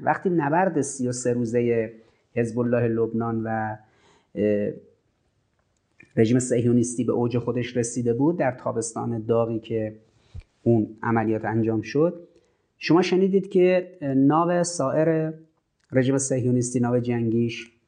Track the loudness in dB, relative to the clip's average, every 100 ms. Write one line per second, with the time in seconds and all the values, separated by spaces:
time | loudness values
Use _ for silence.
0 | -2 0 0 0 2 2 2 0 -4 -4
1 | -4 -2 -2 -2 0 0 2 0 -2 -8
2 | -20 _ _ -4 -2 -2 0 2 2 0
3 | 0 -2 -4 -4 -4 -4 -4 -8 _ _
4 | _ _ _ -2 0 0 -2 -6 -18 _
5 | _ _ _ _ _ _ _ _ _ _
6 | -6 2 4 4 2 0 2 2 0 -2
7 | -2 0 0 -2 -4 -4 -4 -4 -4 -4
8 | -2 0 0 0 -2 -2 -6 -6 -6 -6
9 | -6 -6 0 0 0 -4 -6 -6 -6 -10
10 | _ _ _ -20 -20 _ 2 2 0 -4
11 | -2 0 0 -2 -2 0 0 -2 -2 0
12 | 0 -2 -18 _ _ _ _ -10 2 4
13 | 4 2 4 2 2 2 4 4 -2 -8
14 | -2 4 4 4 2 2 0 -2 -2 2
15 | 2 0 -2 -6 -18 _ _ _ -2 0
16 | 2 0 0 -2 0 0 0 0 0 0
17 | 0 -2 0 0 0 -4 -16 _